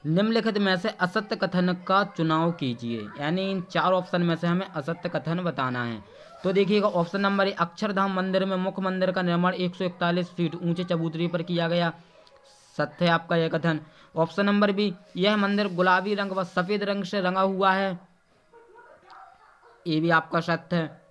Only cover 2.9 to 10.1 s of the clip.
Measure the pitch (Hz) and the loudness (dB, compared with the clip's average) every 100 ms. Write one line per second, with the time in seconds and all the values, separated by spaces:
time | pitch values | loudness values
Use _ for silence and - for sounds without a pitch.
2.9 | 117 104 - 143 180 190 190 175 170 165 | -6 -8 -6 -2 -2 -2 -4 -2 0 2
3.9 | 185 180 175 170 165 170 175 190 160 143 | 2 0 0 0 2 0 0 -2 -6 -6
4.9 | 170 175 156 147 170 175 131 127 123 117 | -6 -4 -4 -4 -4 -4 -2 -4 -2 -4
5.9 | 110 - - - - 180 190 190 208 202 | -6 -12 -20 -20 -6 0 2 4 4 2
6.9 | 175 170 196 196 196 196 202 175 - 208 | 0 -2 0 0 2 0 0 -6 -2 -4
7.9 | 196 196 185 190 185 190 185 185 190 190 | 0 0 -2 0 0 0 -2 -2 -2 -4
8.9 | 185 185 185 180 170 180 180 180 180 180 | 0 0 0 0 2 2 0 -4 -2 -4
9.9 | 180 175 | 0 0